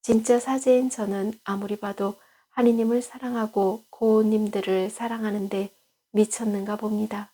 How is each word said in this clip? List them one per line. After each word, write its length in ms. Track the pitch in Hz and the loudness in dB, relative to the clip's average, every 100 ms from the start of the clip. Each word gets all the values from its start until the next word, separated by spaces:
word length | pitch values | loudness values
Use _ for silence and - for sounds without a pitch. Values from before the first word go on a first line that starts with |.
진짜 380 | - 226 226 240 | 4 2 4 2
사제인 500 | 247 262 262 254 254 | 2 -2 4 4 2
저는 500 | 254 202 196 196 220 | -4 -4 -2 -4 -6
아무리 360 | - 196 202 208 | -8 -6 -4 -6
봐도 400 | 208 196 196 202 _ _ _ | -6 -4 -4 -6 _ _ _
하느님을 520 | - 240 233 226 240 | 2 4 4 2 0
사랑하고 840 | 240 254 254 240 220 208 190 220 _ | -2 -12 -8 -4 -2 0 0 0 _
고은님들을 1000 | - 226 220 214 214 208 202 190 190 190 | -2 4 4 4 2 0 -2 0 0 0
사랑하는데 840 | - 233 226 220 208 196 196 196 _ _ _ _ | -4 -8 -4 -4 -4 -4 -4 -6 _ _ _ _
미쳤는가 640 | 208 214 - 226 202 196 208 | 2 2 0 -4 -4 -4 -6
봅니다. 560 | 214 214 214 208 208 | -4 -2 -2 -6 -10